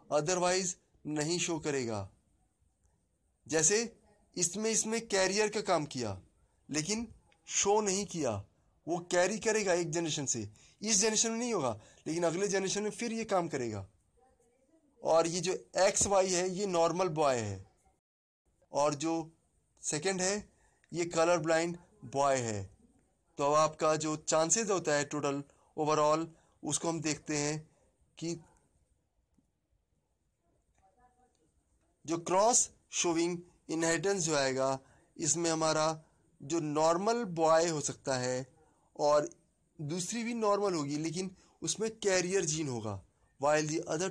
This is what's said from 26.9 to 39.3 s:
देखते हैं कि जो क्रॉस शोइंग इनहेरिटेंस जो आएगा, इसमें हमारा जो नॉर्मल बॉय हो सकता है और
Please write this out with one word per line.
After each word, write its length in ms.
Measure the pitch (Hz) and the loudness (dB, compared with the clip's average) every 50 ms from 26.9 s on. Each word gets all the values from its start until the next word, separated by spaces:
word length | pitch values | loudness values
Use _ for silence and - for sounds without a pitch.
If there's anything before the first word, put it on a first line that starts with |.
| 165 165 | -4 -2
देखते 360 | 151 160 147 - - - 156 147 | -2 -4 -4 -4 -4 -4 -4 -2
हैं 320 | 147 147 151 156 156 - _ _ _ _ _ _ _ _ _ - | -2 -2 -4 -4 -8 -12 _ _ _ _ _ _ _ _ _ -10
कि 180 | 160 165 170 165 165 _ _ _ _ _ _ _ _ _ _ _ _ _ _ _ _ _ _ _ _ _ _ _ _ _ _ _ _ _ _ _ _ _ _ _ _ _ _ _ _ _ _ _ _ _ _ _ _ 254 _ 240 247 247 247 233 240 240 _ _ _ _ _ _ _ _ _ _ _ _ _ _ - | -8 -6 -6 -8 -10 _ _ _ _ _ _ _ _ _ _ _ _ _ _ _ _ _ _ _ _ _ _ _ _ _ _ _ _ _ _ _ _ _ _ _ _ _ _ _ _ _ _ _ _ _ _ _ _ _ _ _ _ _ _ _ _ _ _ _ _ _ _ _ _ _ _ _ _ _ _ _ -6
जो 120 | 139 160 170 | -4 -4 -4
क्रॉस 520 | 165 160 170 185 202 226 247 - - - - _ _ _ | -2 2 4 4 6 6 4 4 2 0 -6 _ _ _
शोइंग 480 | - - - 175 170 165 170 175 175 175 175 - _ _ _ - | -4 -2 0 2 2 2 2 0 -2 -4 -8 -14 _ _ _ -6
इनहेरिटेंस 540 | 156 160 165 165 165 165 156 196 202 196 165 | -4 -2 0 2 0 2 2 0 0 0 0
जो 120 | 160 156 | 0 0
आएगा, 440 | 143 139 135 131 131 131 135 135 135 - _ - _ _ _ _ - | 2 2 0 0 0 0 0 0 -2 -6 _ -20 _ _ _ _ -6
इसमें 340 | 165 147 - 165 170 165 | -2 -2 0 0 0 0
हमारा 520 | 160 160 160 160 156 156 156 156 160 156 156 _ _ _ _ _ _ - - | 0 0 0 0 2 2 2 0 0 -4 -8 _ _ _ _ _ _ -16 -10
जो 160 | 139 156 170 | -4 -4 -2
नॉर्मल 640 | 160 151 147 151 156 160 170 170 196 214 226 240 240 | -2 -2 0 2 4 4 4 4 2 0 0 0 -2
बॉय 440 | 196 170 160 165 156 160 160 170 180 | -4 -2 2 4 6 6 6 4 2
हो 140 | 160 151 | 0 -2
सकता 360 | 139 - - - - - 135 127 | -4 -6 -8 -8 -4 -4 -2 -2
है 300 | 123 127 127 127 135 - _ _ _ _ _ _ _ _ _ - | 0 -2 -2 -4 -6 -8 _ _ _ _ _ _ _ _ _ 0
और 300 | 151 147 147 151 147 - | 2 4 4 4 4 0